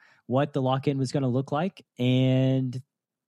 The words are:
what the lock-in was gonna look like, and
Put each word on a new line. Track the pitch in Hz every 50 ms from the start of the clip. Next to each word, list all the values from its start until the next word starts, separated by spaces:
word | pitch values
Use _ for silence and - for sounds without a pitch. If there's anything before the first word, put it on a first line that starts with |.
| _ _ _ _ _
what | - 120 131 147 147 -
the | 143
lock-in | 131 127 131 135 131 147 139 135
was | 135 127
gonna | - 151 139 127
look | 120 131 135 -
like, | 143 143 170 196 - - - _ _ -
and | 123 127 127 127 131 131 131 131 131 131 131 131 131 127 120 127 - _ _ _ _ _ _ _ _